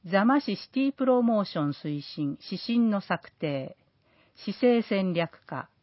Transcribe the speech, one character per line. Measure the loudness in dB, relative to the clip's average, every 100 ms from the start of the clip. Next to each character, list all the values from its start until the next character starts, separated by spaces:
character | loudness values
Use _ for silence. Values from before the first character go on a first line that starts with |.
| 0
座 | 2 4
間 | 2
市 | 0 -8
シ | -6
テ | -2
ィ | -2
プ | 0 2
ロ | 4
モ | 4 0 0
ー |
シ | -2
ョ |
ン | -2
推 | -2 -6 -6
進 | -8 -6 -6 -6
指 | -10 -10
針 | -2 2 2
の | 0
策 | -2 -4 -4
定、 | _ -4 -4 -8 -14 _ _ _ _ _ _
市 | -10
政 | 0 4 4 2
戦 | 0 0
略 | 0 -2 -6 -12
課 | -12 -12 _